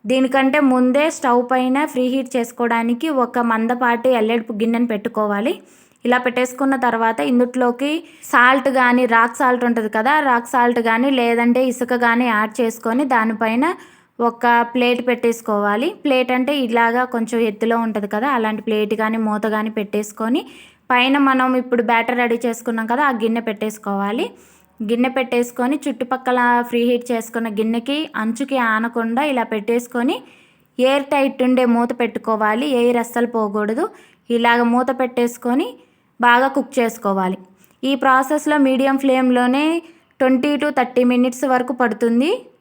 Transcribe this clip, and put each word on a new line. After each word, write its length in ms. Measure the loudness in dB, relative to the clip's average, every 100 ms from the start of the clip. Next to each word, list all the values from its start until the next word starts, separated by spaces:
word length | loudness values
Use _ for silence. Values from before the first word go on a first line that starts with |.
| 0
దీనికంటే 500 | 0 2 2 2 2 2
ముందే 340 | 4 2 2 0 0
స్టవ్ 260 | 0 2 2
పైన 260 | 0 0 0 -2
ఫ్రీ 100 | -2 -2
హీట్ 180 | -2 -2 -4
చేసుకోవడానికి 760 | -4 -4 -2 0 0 -2 -2 0 0
ఒక 140 | 0 0
మందపాటి 580 | 0 0 0 0 2 2 2
ఎల్లెడుపు 360 | 2 -2 -4 -4
గిన్నెను 280 | -2 0 -2
పెట్టుకోవాలి. 600 | -2 -4 -4 -2 -2 -2 -4 -10 -20 _ _ 0
ఇలా 100 | 0 0
పెట్టేసుకున్న 520 | -2 -4 -2 -2 0 0
తర్వాత 320 | 0 0 0 0
ఇందులోకి 600 | 2 2 0 0 0 -4 -4 -8 -20 0
సాల్ట్ 360 | 4 6 4 2 2
కానీ, 260 | 2 2 4 4
రాక్ 240 | 2 2
సాల్ట్ 220 | 0 2 0
ఉంటది 220 | 0 -2 -2
కదా, 180 | 2 2 2
రాక్ 220 | 0 0 2
సాల్ట్ 260 | 2 2 0
కానీ, 220 | 0 2 2
లేదంటే 420 | 2 2 2 2 0
ఇసుక 280 | -2 -2 0 2
కానీ 200 | 2 2
యాడ్ 220 | 0 -2 -2
చేసుకొని 440 | -4 -2 -4 -2 0
దానిపైన 520 | 0 0 -2 -2 0 -2 -4 -12 _ _ -2 -2
ఒక 140 | 0 2 2 2
ప్లేట్ 300 | 0 0 0 -2
పెట్టేసుకోవాలి. 760 | 0 -2 -2 -4 -2 0 0 -2 -4
ప్లేట్ 300 | -2 0 0 0
అంటే 160 | 0 -2 0
ఇలాగా 400 | 2 2 0 -2 -4
కొంచెం 240 | -2 -2 -2
ఎత్తులో 260 | -2 -2 0 -2
ఉంటది 220 | -4 -4 -4
కదా, 140 | -2 0
అలాంటి 240 | -2 -4 -2
ప్లేట్ 280 | -2 -2 -2
కానీ 160 | -2 0 -2
మూత 160 | -2 -2 -2
కానీ 180 | -4 -6
పెట్టేసుకొని 640 | -4 -6 -6 -6 -2 -2 -4 -20 -20 _ _
పైన 260 | 2 2 2 2
మనం 240 | 2 2 0
ఇప్పుడు 220 | 0 -2 2
బ్యాటర్ 280 | 0 0 -2
రెడీ 180 | 0 0
చేసుకున్నాం 420 | -2 -4 -6 -6 -2
కదా, 100 | 0 0
ఆ 20 | 0
గిన్నె 200 | -2 -2 -4
పెట్టేసుకోవాలి. 760 | -6 -6 -6 -6 -4 -2 -4 -6 -8 -20 _ _ _ -4
గిన్నె 200 | 0 0 0
పెట్టేసుకొని 580 | -2 -2 -2 -2 -2 -2
చుట్టుపక్కల 560 | -4 -6 -4 -4 -2 0 2 2 0
ఫ్రీ 120 | 0 2
హీట్ 160 | 0 -2
చేసుకున్న 360 | -6 -4 -6 -6 -2
గిన్నెకి 400 | -2 -2 -2 -4 -4 -4
అంచుకి 360 | -4 -4 -2 0 0
ఆనకుండా 540 | 0 -2 -4 -2 -2 0
ఇలా 120 | -2 -2
పెట్టేసుకొని 640 | -4 -2 -2 -2 -2 -2 -4 -8 _ _ _ _ 0 2
ఎయిర్ 200 | 2 0
టైట్ 320 | 0 0 0 2
ఉండే 180 | 2 2
మూత 160 | 2 0 -2
పెట్టుకోవాలి. 680 | -4 -4 -4 0 0 0 0 2
ఎయిర్ 200 | 2 2
అస్సలు 260 | -2 -2 -2 -2
పోకూడదు. 500 | -2 -2 -2 -2 -4 -8 -20 _ _ 0
ఇలాగ 260 | 2 2 2
మూత 140 | 2 0 -2
పెట్టేసుకొని 640 | -2 0 -2 -2 -2 -2 -2 -8 _ _ _ _
బాగా 300 | 4 4 4 0
కుక్ 180 | -2 -2
చేసుకోవాలి. 580 | -2 -2 -2 -2 -2 -4 -12 _ _ _
ఈ 100 | -4 0 2
ప్రాసెస్లో 520 | 2 2 -2 0 2 2
మీడియం 300 | 2 0 0
ఫ్లేమ్‌లోనే 600 | 0 2 2 2 2 2 0 -2 -6 _ _ _
ట్వంటీ 320 | 2 2 2 0
to 60 | 0 0
థర్టీ 260 | 0 2 2
మినిట్స్ 320 | 2 0 0 0
వరకు 220 | 0 0 -2
పడుతుంది. 480 | -2 0 0 2 0 -2 -6 _